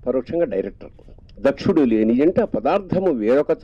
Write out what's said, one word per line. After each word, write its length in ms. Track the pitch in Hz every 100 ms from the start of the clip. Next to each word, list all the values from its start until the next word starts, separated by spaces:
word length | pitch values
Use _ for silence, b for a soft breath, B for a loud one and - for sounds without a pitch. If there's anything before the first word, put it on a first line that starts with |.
| 123
పరోక్షంగా 380 | 127 123 170 156
director. 440 | 98 98 - - - - - - -
"దక్షుడు 420 | 123 - - 160
లేని 400 | 127 110 110 120
ఎంట 180 | 151 214
పదార్థము 720 | 208 110 123 196 185 180 185
వేరొక 400 | 123 104 135 151 156